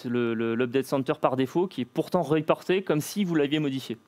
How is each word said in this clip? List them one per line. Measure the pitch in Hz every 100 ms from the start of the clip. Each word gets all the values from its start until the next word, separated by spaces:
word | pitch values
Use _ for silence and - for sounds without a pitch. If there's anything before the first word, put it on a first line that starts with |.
| 127
le, | 120 120
le, | 113 117 113
l'Update | 123 123 131
Center | 139 131 151
par | 156 131
défaut | 131 170 190
qui | -
est | 123
pourtant | - 160 185
reporté | 156 160 156 160 - 185
comme | 196 156
si | 151 -
vous | 190 165
l'aviez | 143 151
modifié. | 151 135 - 110